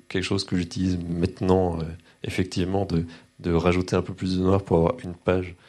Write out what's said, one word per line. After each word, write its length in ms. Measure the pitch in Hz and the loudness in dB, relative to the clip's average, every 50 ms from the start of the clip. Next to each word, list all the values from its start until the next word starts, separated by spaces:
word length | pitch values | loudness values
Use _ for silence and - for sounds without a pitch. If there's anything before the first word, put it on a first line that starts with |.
| _ - | _ -6
quelque 140 | - 95 90 | -4 -4 -2
chose 220 | - 98 98 - | 0 -2 -2 -2
que 120 | - 98 | -2 -2
j'utilise 420 | 90 87 85 - 95 92 92 90 87 85 85 | -2 -2 -2 -2 -2 0 0 0 0 -2 -4
maintenant, 720 | 87 85 85 82 - - 95 92 92 95 92 87 82 82 | -2 -2 -2 -2 -2 0 2 4 4 4 4 2 0 -2
euh, 40 | 80 80 85 85 - - - _ - | -4 -6 -8 -12 -16 -20 -18 _ -8
effectivement, 640 | - - - 92 - - 98 87 90 95 98 98 | -4 -2 -2 -2 -2 -2 -2 -2 0 0 -2 0
de, 200 | 90 87 82 82 - - - - _ _ - | 0 0 0 -2 -2 -6 -16 -20 _ _ -6
de 120 | 78 87 85 | -2 0 2
rajouter 440 | 82 80 90 87 90 90 - 104 | 4 4 4 4 2 2 2 0
un 60 | 92 87 | 0 0
peu 120 | - 95 | -2 -4
plus 220 | - 95 92 92 92 | -4 -2 -2 0 2
de 40 | 92 | 2
noir 200 | 92 98 95 - | 2 2 2 2
pour 140 | - 92 | 2 2
avoir 180 | 82 82 - - - - | 4 4 2 0 -2 -6
une 120 | 90 87 | -10 -12
page 420 | - - 95 90 92 90 - 90 - - | -6 -2 0 0 0 -2 -4 -10 -16 -20